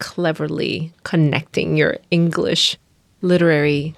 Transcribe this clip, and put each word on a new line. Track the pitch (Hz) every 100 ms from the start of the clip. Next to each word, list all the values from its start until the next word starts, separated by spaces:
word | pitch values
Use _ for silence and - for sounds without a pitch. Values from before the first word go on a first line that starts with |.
cleverly | - - 175 160 151 156 - - 160 -
connecting | - 165 151 - - - 160 156
your | 147 - -
English | 170 170 170 - 175 - - _ _ _ -
literary | 185 175 170 151 147 143 151